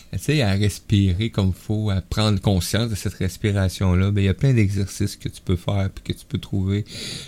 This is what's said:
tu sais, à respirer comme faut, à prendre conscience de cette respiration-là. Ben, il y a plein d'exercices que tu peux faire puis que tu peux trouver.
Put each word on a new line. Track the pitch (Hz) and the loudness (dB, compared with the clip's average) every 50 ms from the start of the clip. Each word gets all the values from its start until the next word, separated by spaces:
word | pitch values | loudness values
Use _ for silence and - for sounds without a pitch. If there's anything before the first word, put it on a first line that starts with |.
| - - - | -12 -10 -10
tu | 98 | -6
sais, | - - 147 156 123 | -2 0 0 2 2
à | 98 | 2
respirer | 95 98 104 104 - - - - 107 101 98 95 87 92 110 117 | 2 2 2 0 0 -4 -2 0 2 4 4 2 2 0 -2 -2
comme | - - 98 92 90 | 0 0 0 0 0
faut, | - - - 107 107 107 107 | -2 -4 -4 -4 -2 0 0
à | 95 92 | 0 -2
prendre | - - - 107 107 107 104 95 | -4 -4 -2 0 2 2 2 2
conscience | - 113 98 90 85 - - 101 120 117 | 2 2 2 2 0 0 0 -2 0 -2
de | 107 | -4
cette | - - 101 - | -4 -4 -6 -4
respiration-là. | - - 92 - - - 107 101 98 95 92 - - 101 92 90 90 95 101 | -4 -4 -4 -4 -2 -2 0 0 2 0 0 0 0 2 2 4 4 4 2
Ben, | 101 104 | 2 2
il | 98 | 2
y | 95 | 2
a | 92 | 2
plein | - - 139 131 | 2 2 4 4
d'exercices | 117 104 98 101 98 98 - - - 101 101 - | 4 4 2 2 -2 -4 -4 -4 -4 -4 -4 -4
que | - - | -8 -10
tu | - - - - | -10 -10 -8 -4
peux | - 92 | -2 -2
faire | 180 - - 101 98 95 95 | -2 0 -2 0 0 -2 -2
puis | - - - - - | -4 -6 -8 -8 -8
que | - | -8
tu | - | -8
peux | - - | -8 -8
trouver. | 95 - - - 98 92 95 98 104 107 - - - - - - - - | -8 -6 -4 -4 -2 0 0 -2 -2 -4 -6 -12 -12 -12 -12 -12 -12 -14